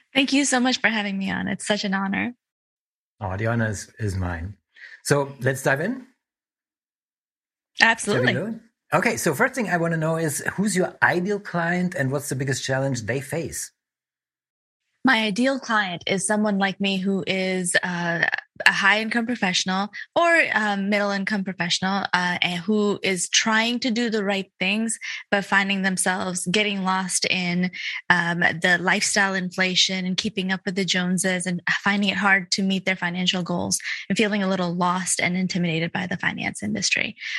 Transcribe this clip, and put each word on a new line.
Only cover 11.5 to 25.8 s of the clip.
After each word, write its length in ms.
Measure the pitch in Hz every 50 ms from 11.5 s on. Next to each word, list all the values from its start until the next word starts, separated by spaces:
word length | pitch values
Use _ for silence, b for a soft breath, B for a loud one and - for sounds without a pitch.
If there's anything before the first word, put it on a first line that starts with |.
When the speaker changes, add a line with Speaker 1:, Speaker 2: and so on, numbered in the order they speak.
| - 175 165 170 175 180 180 180 -
Speaker 2:
and 160 | - 139 127
what's 180 | 135 147 135 -
the 60 | 147
biggest 300 | 131 139 135 131 - -
challenge 380 | - 135 131 135 139 135 117
they 180 | 104 95 95 139
face? 500 | 131 - - 165 156 - - - - - _ _ _ _ _ _ _ _ _ _ _ _ _ _ _ _ _ _ _ _ _ _ _ _ _ _ -
Speaker 1:
My 180 | 262 262 220
ideal 380 | 220 214 185 214 247 269 277 254
client 420 | - - 226 214 202 185 175 165 - -
is 180 | 196 190 -
someone 320 | - 214 208 214 214 196 190
like 220 | 196 196 190 -
me 160 | 196 196 196
who 260 | 190 185 196 196 190 -
is, 520 | - 190 190 185 185 185 185 185 175 - - -
uh, 420 | 185 175 175 175 170 170 165 - - - - - _ _ - -
a 60 | 190
high 280 | 196 175 202 196 202 214
income 260 | 220 220 214 240 226
professional 640 | 233 247 - 208 185 180 - - 190 185 190 202 208 B B B B -
or, 280 | 320 339 339 339 330 285 -
um, 360 | - 214 214 208 202 196 196 202
middle 220 | 208 202 202 202
income 320 | 196 196 196 - 220 202
professional, 640 | 190 190 185 - 170 175 - - - 190 196 196 196 -
uh, 260 | - 180 180 180 175 -
and 180 | - 170 180 175
who 380 | 170 196 214 208 208 208 196 -
is 260 | - 190 190 180 - -
trying 500 | - - - 226 220 220 226 233 240 240
to 100 | 247 262
do 200 | 214 233 240 233
the 120 | 214 220
right 300 | 196 196 202 190 190 - _ -
things, 380 | 185 185 202 220 226 226 - - B B B B B B
but 140 | - 202 190
finding 380 | - 202 196 202 196 196 196